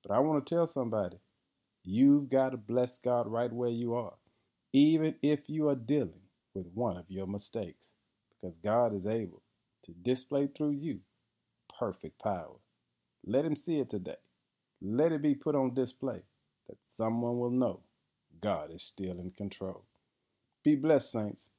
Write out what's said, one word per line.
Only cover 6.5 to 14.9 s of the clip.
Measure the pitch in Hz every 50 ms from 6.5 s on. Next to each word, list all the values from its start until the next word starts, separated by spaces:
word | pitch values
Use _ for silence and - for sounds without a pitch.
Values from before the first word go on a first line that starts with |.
| _
with | 95 90 85 90
one | 107 120 113 90
of | 90 82 92
your | 95 95 98
mistakes, | 92 101 101 - - - 117 101 85 - _ - - _ _ _ _ _ _ _ _
because | _ _ - 90 82
God | 85 85 104 110 120 123 117
is | 104 98 90
able | 104 110 113 107 90 - - _ _ _ _ _ _ _ _ -
to | -
display | 85 87 87 123 127 127 - _ 143 139 143
through | 139 143 - 151 147
you | 147 139 151 165 113 92 _ _ _ _ _ _ _ _ _ _ _ _ _ _ -
perfect | - 123 104 90 - - 80 _
power. | _ - 110 98 87 80 - - - _ _ _ _ _ _ _ _ _ _ _ _ -
Let | - 110 135 151
Him | 160 156
see | 143 - 180 165
it | 147 127 -
today. | - 101 90 - - - _ _ _ _ _ _ _ _ _ _ _ _
Let | - 98